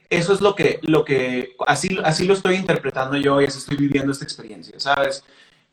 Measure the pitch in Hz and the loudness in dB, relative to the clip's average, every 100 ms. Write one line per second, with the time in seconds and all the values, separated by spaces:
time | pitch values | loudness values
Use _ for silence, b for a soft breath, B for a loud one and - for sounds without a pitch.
0 | - 175 165 196 196 196 143 - - 156 | -4 0 2 2 2 2 0 0 2 2
1 | 139 135 127 127 - - - 139 - 185 | 2 0 0 -4 -6 -4 0 0 0 0
2 | 156 160 180 196 190 190 175 - 135 135 | 0 2 2 2 2 0 0 -2 -2 -4
3 | 131 143 143 139 139 - - 143 143 139 | -4 0 2 2 2 -2 -6 -2 0 0
4 | 139 135 151 - 110 95 82 - 139 139 | -2 -4 -8 -14 -16 -18 -16 -6 -2 0
5 | 139 - - b b b b | 0 -4 -12 b b b b